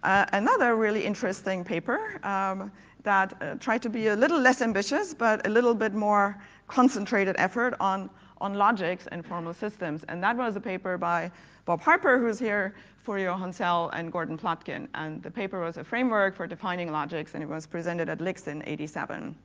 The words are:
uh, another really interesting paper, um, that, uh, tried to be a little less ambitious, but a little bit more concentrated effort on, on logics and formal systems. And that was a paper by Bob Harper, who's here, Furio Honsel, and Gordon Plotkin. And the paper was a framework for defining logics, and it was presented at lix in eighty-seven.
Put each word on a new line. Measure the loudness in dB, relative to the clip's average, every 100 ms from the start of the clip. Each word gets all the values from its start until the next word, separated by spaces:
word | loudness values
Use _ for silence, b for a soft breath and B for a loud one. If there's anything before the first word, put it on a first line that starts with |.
uh, | 4 4 4
another | 2 4 4 4 4
really | 2 2
interesting | -2 -2 -4 -4 -4 -4
paper, | -2 -4 -2 -2 -4 -8
um, | -4 -2 -2 -4 -8 B B B
that, | 2 4 2 -2
uh, | -8 -6
tried | -2 0
to | 0
be | 0 2
a | 4
little | 4 6
less | 4 4
ambitious, | 2 0 0 -2 -2
but | 0 2 2
a | 4
little | 4 4
bit | 4 0
more | 0 4 4 4 0 B B -2
concentrated | 4 6 4 0 2 2 2
effort | 0 2 -2 0
on, | 0 0 -6 B B B
on | -6
logics | 2 2 4 -2 -4 -8
and | -12 -8
formal | -8 -8
systems. | -6 -8 -6 -6 -6 -8
And | -2
that | -2 0
was | -2
a | -4
paper | -6 -6 -4 -4
by | 0 -2 -2 B B B
Bob | -4 0
Harper, | 4 4 6 4
who's | 4 0
here, | -2 0 -2 B B B
Furio | -6 -2 -2 -2
Honsel, | -6 -4 0 0 0
and | -6 -6
Gordon | -6 -6 -4
Plotkin. | -4 -4 -6 -10 -8
And | -8 -8 -8
the | -10
paper | -8 -6 -4
was | -6 -8
a |
framework | -6 -2 2 4 2
for | 0 -10
defining | -6 -6 -4 -4
logics, | -4 -4 -6 -8
and | -8
it | -8
was | -8
presented | -8 -6 -4 -4 -4
at | -4
lix | -6 -6 -10
in | -10 -8
eighty-seven. | -8 -8 -8 -8 -8 -10 -14